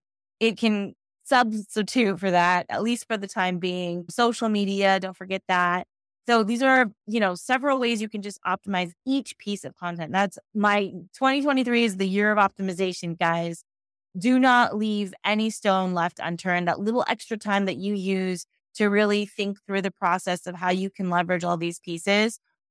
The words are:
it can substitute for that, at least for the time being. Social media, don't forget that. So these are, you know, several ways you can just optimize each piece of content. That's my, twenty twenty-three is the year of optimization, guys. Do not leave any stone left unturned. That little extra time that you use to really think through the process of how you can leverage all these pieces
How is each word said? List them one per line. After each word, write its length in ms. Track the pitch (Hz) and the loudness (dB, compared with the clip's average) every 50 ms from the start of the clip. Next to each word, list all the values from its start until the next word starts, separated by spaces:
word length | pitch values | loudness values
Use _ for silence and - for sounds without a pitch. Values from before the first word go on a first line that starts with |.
| _ _ _ _ _ _ _ - | _ _ _ _ _ _ _ 0
it 160 | 220 233 190 | 0 0 0
can 380 | - 233 220 214 202 202 - - _ _ _ _ _ - | 2 0 0 0 0 -2 -6 -10 _ _ _ _ _ -2
substitute 960 | - 269 247 247 220 220 214 196 - - 214 202 - - 262 233 196 185 156 | 2 4 4 4 2 0 -6 -6 -6 -4 -4 -2 0 2 2 2 2 2 0
for 100 | 196 190 | 0 2
that, 340 | 175 175 175 175 180 180 - - | 4 4 6 4 4 2 0 -2
at 120 | - 117 | -4 -2
least 240 | 208 233 240 - - - | -2 -2 -2 -2 -4 -6
for 100 | 226 202 | -6 -6
the 80 | 196 | -6
time 320 | 190 - 214 185 185 180 170 | -6 -2 -2 0 0 0 -2
being. 480 | 185 180 180 180 180 175 175 175 175 - | -2 -4 -4 -4 -4 -4 -6 -6 -8 -6
Social 400 | - 240 240 240 233 - 233 220 | -2 0 2 2 2 0 -2 0
media, 520 | 214 202 202 190 196 196 196 190 190 190 | 0 0 0 0 0 2 4 4 4 2
don't 160 | 185 190 185 | 0 -6 -10
forget 260 | - 185 190 190 190 _ - | -10 -8 -6 -6 -6 _ 0
that. 380 | 185 180 180 175 175 180 - _ _ _ _ _ _ _ - | 0 2 2 2 0 -2 -4 _ _ _ _ _ _ _ 0
So 160 | 240 240 226 | 2 2 2
these 200 | 214 202 240 233 | 2 2 0 2
are, 240 | 269 262 262 254 247 196 - _ - | 4 4 6 4 4 2 -2 _ -10
you 140 | 208 220 233 | -4 -2 0
know, 140 | 208 185 180 | 0 0 0
several 440 | - - - 254 269 269 294 269 262 | -2 -2 -2 -2 0 2 0 0 2
ways 220 | 247 240 233 208 | 0 0 0 -2
you 80 | 220 214 | -4 -6
can 140 | - 208 | -8 -8
just 160 | 196 208 - - - | -10 -10 -10 -8 -4
optimize 460 | 180 185 - - 202 190 180 180 175 - _ - | -4 -4 -4 -4 -4 -2 -2 -2 -4 -6 _ -4
each 300 | 262 269 277 - - - _ | -2 -2 -2 -2 -6 -14 _
piece 260 | - 202 202 - - | -8 -8 -8 -8 -8
of 100 | - - | -12 -14
content. 380 | - 180 175 175 170 160 147 | -10 -8 -8 -8 -8 -6 -2
That's 260 | 180 190 202 190 - - _ _ - | 0 0 0 0 -2 -8 _ _ -4
my, 380 | 208 202 208 202 208 196 180 185 170 175 - - | 0 2 2 2 2 0 -2 -6 -12 -16 -14 -6
twenty 260 | - 262 262 269 285 | 0 0 2 2 2
twenty-three 420 | 269 294 269 262 247 240 240 233 233 | 2 2 2 2 2 2 2 2 2
is 120 | 220 185 | 2 0
the 120 | 185 196 190 | 0 -2 0
year 220 | 190 202 208 214 | 0 2 2 2
of 80 | 208 208 | 4 4
optimization, 800 | 196 190 _ - 196 190 175 175 190 185 175 - 180 170 160 - | 2 2 _ -2 -6 -4 -2 -2 -2 -2 -4 -6 -6 -6 -4 0
guys. 460 | 170 170 170 170 170 170 170 - - _ _ _ _ _ _ _ _ _ - | 0 0 0 0 -2 -4 -6 -10 -14 _ _ _ _ _ _ _ _ _ -8
Do 220 | 185 175 247 254 254 | -2 2 2 4 6
not 380 | 262 262 247 240 240 - - | 6 6 6 6 4 2 0
leave 360 | 214 220 214 208 208 202 180 - - - | -2 -2 -2 -2 -2 -4 -6 -8 -6 -2
any 260 | 196 214 214 220 220 | -2 0 0 0 -2
stone 420 | - - - 202 190 190 185 185 | -4 -2 0 2 2 2 2 0
left 260 | 180 170 165 175 - - | 0 0 0 -2 -2 -6
unturned. 440 | - 165 170 165 - 185 175 175 175 | -6 -6 -6 -4 -2 -2 0 0 0
That 140 | 175 - - | 0 -2 -2
little 240 | 202 220 233 247 - | -2 -2 0 0 0
extra 300 | - 233 - - - 226 | -2 -4 -6 -6 -10 -10
time 300 | 208 - 214 196 202 196 | -8 -4 -2 0 0 0
that 100 | 190 143 | 0 -4
you 160 | 143 190 202 | -4 -4 -4
use 540 | 208 196 185 196 190 190 185 185 180 175 - _ _ _ _ _ - | -4 -4 -2 -2 -2 -2 -2 -2 -4 -6 -8 _ _ _ _ _ -4
to 100 | - 214 | 0 2
really 400 | 202 202 208 214 208 208 208 208 | 2 4 4 4 4 2 0 -2
think 320 | 202 - - 202 202 202 - _ | -4 -6 -6 -6 -6 -6 -8 _
through 160 | - 196 196 | -6 -4 -2
the 80 | 180 196 | -2 -4
process 560 | - - 202 175 175 185 - 185 180 175 - | -4 -2 -2 0 0 0 -2 -4 -4 -4 -6
of 80 | 180 175 | -10 -10
how 160 | 165 185 180 | -4 -2 -2
you 180 | 185 190 190 196 | 0 0 -2 -6
can 220 | - - 190 180 | -6 -6 -4 0
leverage 340 | 175 175 175 175 180 170 175 | 0 0 0 0 -2 -2 0
all 140 | 175 175 165 | -2 -2 -2
these 200 | 170 170 170 - | -2 -6 -6 -8
pieces 600 | - 180 165 165 - 202 202 208 214 233 - - _ _ _ _ _ _ | -10 -10 -10 -6 0 0 2 2 2 0 -2 -8 _ _ _ _ _ _